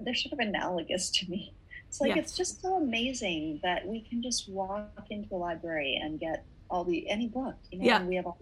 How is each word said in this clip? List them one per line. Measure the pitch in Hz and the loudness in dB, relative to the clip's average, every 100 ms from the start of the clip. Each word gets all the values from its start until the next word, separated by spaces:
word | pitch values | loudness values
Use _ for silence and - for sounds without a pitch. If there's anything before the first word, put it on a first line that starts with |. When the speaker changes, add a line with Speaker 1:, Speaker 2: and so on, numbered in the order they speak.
Speaker 1:
they're | 226 240 | -2 -2
sort | - | 0
of | 285 | 0
analogous | 214 - 175 175 - 180 - | 2 2 2 0 0 -2 2
to | - 175 | 0 0
me. | 185 - - - - - | -4 -6 -14 -16 -16 -8
It's | - | 2
like, | 277 311 | 4 4
Speaker 2:
Yes. | - | 2
Speaker 1:
it's | - | -2
just | 359 - | -2 -2
so | 370 381 | 0 2
amazing | 277 226 254 247 196 214 156 294 | 2 2 0 0 0 0 -2 0
that | 180 175 185 | 0 0 0
we | 226 | -4
can | - 233 | -4 -2
just | 247 240 208 | 0 -2 -2
walk | 190 190 208 208 214 - | -2 -2 -2 -6 -10 -8
into | 208 208 | -8 -4
a | 185 | -2
library | 175 160 165 160 135 - | -2 -2 -2 0 0 0
and | 156 156 | 0 -2
get | 165 - - - - | -2 -4 -6 -18 -2
all | 180 | 0
the, | 180 170 - | 2 2 2
any | 208 233 | 0 0
book, | 247 262 - - | -2 -4 -6 -10
you | 180 | 2
know, | 233 | 4
Speaker 2:
Yeah. | 214 | 6
Speaker 1:
and | 180 | 4
we | 180 | 0
have | 175 | -2
all | - | -6